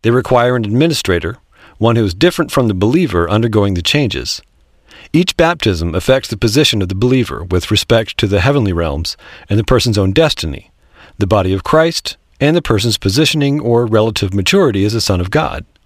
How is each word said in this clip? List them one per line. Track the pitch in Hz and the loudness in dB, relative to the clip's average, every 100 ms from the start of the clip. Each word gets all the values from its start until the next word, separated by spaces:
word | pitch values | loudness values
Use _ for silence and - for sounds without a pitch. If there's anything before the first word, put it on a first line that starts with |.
They | 117 | 0
require | 123 117 127 120 123 | 0 2 2 2 0
an | |
administrator, | 107 117 165 147 - 87 82 - _ _ - - | 0 0 2 0 -2 -2 -2 -8 _ _ -20 -2
one | 113 | 0
who | 117 | 2
is | 104 | 0
different | 90 175 - 151 | 2 0 2 -2
from | 143 120 | 0 0
the | |
believer | 95 104 156 160 87 85 | 0 2 2 0 0 0
undergoing | 107 117 107 101 | 0 0 0 0
the | 90 | 0
changes. | 82 147 127 65 60 - - _ _ _ _ - - | -2 0 0 -4 -6 -10 -12 _ _ _ _ -20 -2
Each | 160 180 - | 0 0 2
baptism | 165 170 110 85 85 | 0 2 -2 -2 -2
affects | 85 - 131 - | -2 0 0 0
the | 107 | -4
position | 113 117 147 110 | 0 2 2 0
of | 90 | -2
the | 95 | -2
believer | 123 131 117 - | 2 2 0 -6
with | 87 90 - | -4 -4 0
respect | 107 - 113 113 - | -2 2 0 0 -2
to | 104 | 0
the | 98 | 0
heavenly | 107 143 104 | 2 2 0
realms | 85 82 71 87 - - - - | 0 -2 -4 -6 -10 -18 -20 -4
and | 101 | -2
the | |
person's | 107 127 120 104 | 2 2 2 0
own | 95 | 0
destiny, | 98 156 - 87 69 - _ _ _ - - | 2 0 0 -6 -10 -14 _ _ _ -20 -6
the | 98 | 0
body | 104 92 | 0 2
of | 95 | -2
Christ, | - 156 165 - - - _ _ | 0 2 2 -2 -8 -12 _ _
and | 143 170 | 0 0
the | |
person's | - 107 113 - | 0 0 0 -2
positioning | 98 110 156 156 139 147 | -2 0 0 0 0 0
or | 117 117 120 | 0 0 2
relative | 110 113 107 95 | 2 0 0 -2
maturity | 98 92 196 160 98 | -2 0 2 2 2
as | 104 | 0
a | 113 | 0
son | - 92 | -2 -2
of | 90 | 0
God, | 151 160 - - _ | -2 -2 -6 -12 _